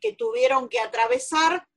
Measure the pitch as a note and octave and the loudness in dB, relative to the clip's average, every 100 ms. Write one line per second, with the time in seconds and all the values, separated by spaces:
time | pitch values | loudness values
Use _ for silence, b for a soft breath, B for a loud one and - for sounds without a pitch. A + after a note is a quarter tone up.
0 | G#4+ - A3+ A#3+ C4 C4+ B3 A#3 A3 A3+ | -6 -4 -4 2 2 2 0 -4 -4 -2
1 | A3+ C4 - D#4 E4 F4 - | 0 0 -2 0 2 0 -6